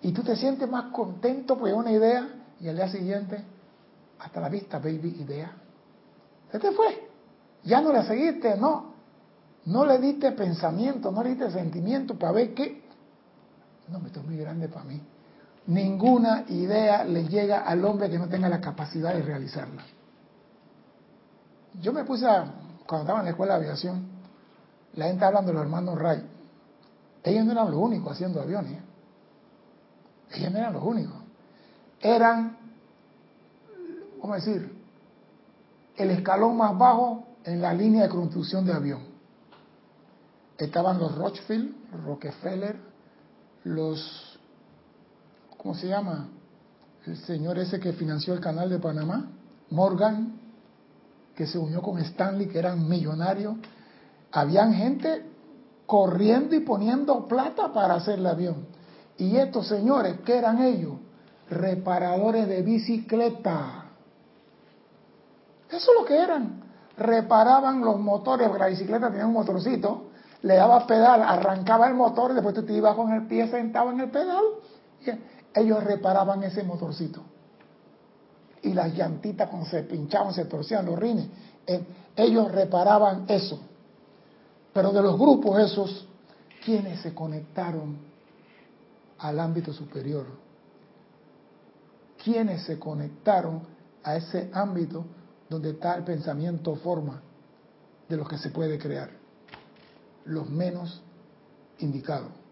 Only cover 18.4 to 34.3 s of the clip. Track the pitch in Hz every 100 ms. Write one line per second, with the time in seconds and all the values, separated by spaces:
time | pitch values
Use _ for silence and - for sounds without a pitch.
18.4 | 185 170 - 143 147 165 160 180 143 143
19.4 | 135 147 - 139 - - _ _ _ _
20.4 | _ _ _ _ _ _ _ _ _ _
21.4 | _ _ _ 190 180 285 240 254 247 202
22.4 | 147 - - - - 160 151 214 180 165
23.4 | 190 185 156 147 180 185 185 - - -
24.4 | _ _ _ _ _ - 156 185 196 202
25.4 | 185 160 147 165 180 165 170 156 - -
26.4 | - _ _ _ _ _ _ _ - 208
27.4 | 220 233 214 147 220 208 151 139 180 165
28.4 | 139 202 143 143 - - _ _ _ _
29.4 | _ _ _ _ _ _ _ _ _ -
30.4 | 156 196 233 160 175 226 - - - _
31.4 | _ _ _ _ _ _ 208 233 226 233
32.4 | 226 - - - _ _ _ _ _ _
33.4 | _ _ _ 403 349 - - - 196